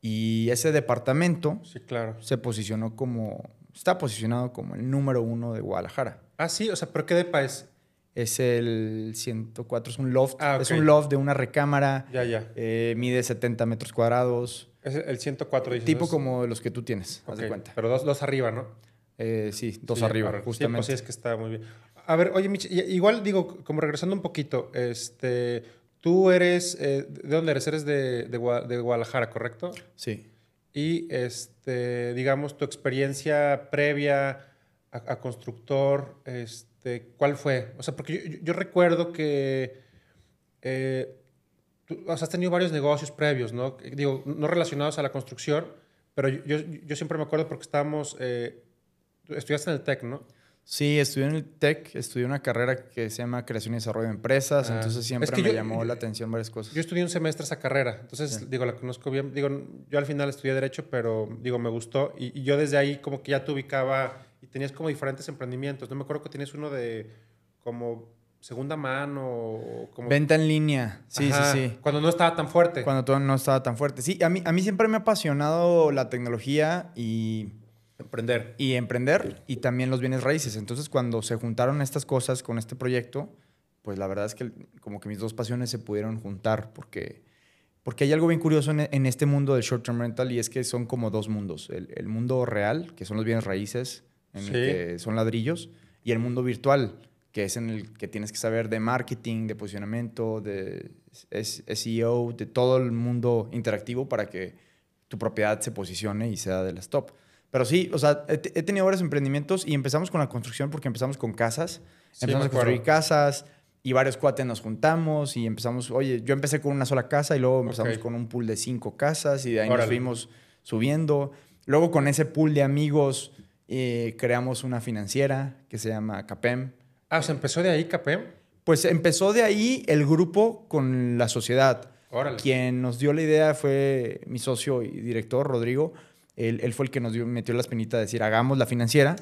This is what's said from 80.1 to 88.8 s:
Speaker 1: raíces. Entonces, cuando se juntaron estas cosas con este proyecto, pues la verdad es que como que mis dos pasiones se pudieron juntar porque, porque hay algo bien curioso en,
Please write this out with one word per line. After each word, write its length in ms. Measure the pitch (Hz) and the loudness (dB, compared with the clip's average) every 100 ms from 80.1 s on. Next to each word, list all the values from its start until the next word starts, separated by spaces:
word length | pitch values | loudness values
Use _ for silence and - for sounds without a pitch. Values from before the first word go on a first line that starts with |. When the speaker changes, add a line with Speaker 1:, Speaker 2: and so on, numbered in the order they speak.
| 131 | 0
Speaker 1:
raíces. 340 | 123 156 135 107 | 0 0 -2 -6
Entonces, 320 | 107 120 151 | -8 -8 -4
cuando 320 | 139 123 117 | -2 0 -2
se 140 | 104 113 | -2 -4
juntaron 460 | 117 110 123 147 | -4 0 0 2
estas 240 | 135 147 - | -2 -4 -2
cosas 380 | 131 123 127 | -2 0 -4
con 140 | - 117 | -4 -6
este 180 | 113 127 | -6 -6
proyecto, 540 | 127 127 120 135 - - _ _ _ _ | -2 -2 -2 -10 -10 -16 _ _ _ _
pues 160 | - 98 | -10 -6
la 100 | 98 | -4
verdad 180 | 98 104 | -2 -4
es 100 | 110 | -6
que 160 | 123 - - - | -10 -10 -20 -20
como 180 | - 101 | -14 -12
que 80 | 104 | -10
mis 120 | 104 | -8
dos 140 | 110 | -8
pasiones 360 | 113 113 120 123 | -6 -4 -4 -4
se 100 | 123 | -6
pudieron 400 | 110 104 107 110 | -6 -4 -4 -6
juntar 540 | 101 98 110 110 - | -10 -6 -2 -2 -4
porque, 500 | - - - - - _ _ _ _ _ _ | -16 -14 -10 -10 -12 _ _ _ _ _ _
porque 200 | - 117 | -10 0
hay 80 | 143 | 2
algo 160 | 151 170 | 4 4
bien 140 | 165 | 4
curioso 300 | 165 151 143 | 4 4 4
en, 180 | 151 | 0